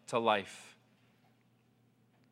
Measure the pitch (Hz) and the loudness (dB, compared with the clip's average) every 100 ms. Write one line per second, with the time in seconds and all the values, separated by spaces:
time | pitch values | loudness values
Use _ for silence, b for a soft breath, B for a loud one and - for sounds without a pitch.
0 | - 123 113 104 92 - - - _ _ | -4 0 2 2 0 -12 -20 -20 _ _
1 | _ _ _ _ _ _ _ _ _ _ | _ _ _ _ _ _ _ _ _ _
2 | _ _ _ | _ _ _